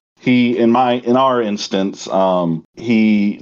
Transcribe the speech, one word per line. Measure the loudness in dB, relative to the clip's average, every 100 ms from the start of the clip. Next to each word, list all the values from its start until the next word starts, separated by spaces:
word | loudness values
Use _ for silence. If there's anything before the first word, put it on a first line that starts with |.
| _ _
He, | 0 2 2 2
in | 2
my, | 2 2 0
in | 0 2
our | 2 0
instance, | -2 -4 -4 -4 -4 -6 -4
um, | 0 2 0 -2 -4 -8 -10
he, | -2 2 2 2 0 -2